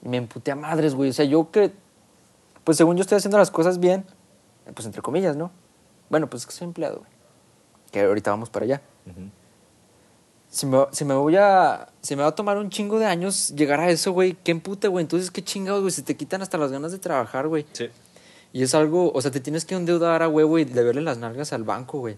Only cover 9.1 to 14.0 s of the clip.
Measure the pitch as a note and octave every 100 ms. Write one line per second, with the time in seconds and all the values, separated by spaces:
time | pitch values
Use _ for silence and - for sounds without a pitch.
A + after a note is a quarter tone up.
9.1 | F2+ F#2+ - _ _ _ _ _ _ _
10.1 | _ _ _ _ - C#3 C3 C#3 - D3
11.1 | C3+ C#3+ F3 G3+ F#3+ D#3+ G#2+ - _ -
12.1 | C#3 D3 - G#3 G3+ G#3 G3 G#3 A3 A3
13.1 | F3 F#3 G3 - C#3+ D3 D3 F3 E3